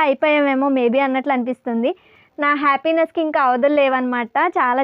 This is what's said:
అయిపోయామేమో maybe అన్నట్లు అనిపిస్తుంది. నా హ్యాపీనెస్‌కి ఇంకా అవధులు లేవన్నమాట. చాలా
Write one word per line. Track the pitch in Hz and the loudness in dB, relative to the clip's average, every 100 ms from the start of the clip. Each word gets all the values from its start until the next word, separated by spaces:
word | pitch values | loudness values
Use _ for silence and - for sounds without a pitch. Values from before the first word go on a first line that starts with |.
| 311 | 2
అయిపోయామేమో | 269 311 302 285 262 277 | 0 0 2 2 0 0
maybe | 269 240 254 277 | 2 2 2 0
అన్నట్లు | 262 262 262 | -2 -2 -2
అనిపిస్తుంది. | 240 247 - 233 240 370 _ _ _ - | -2 -6 -4 -2 -2 -4 _ _ _ -4
నా | 294 294 | -2 0
హ్యాపీనెస్‌కి | 285 277 320 320 330 - | 0 0 0 0 0 -2
ఇంకా | 311 302 269 | -2 0 2
అవధులు | 247 285 294 | 2 0 2
లేవన్నమాట. | 277 262 254 247 233 - 339 370 | 0 0 -2 -4 -4 -2 -2 0
చాలా | 254 247 | 0 0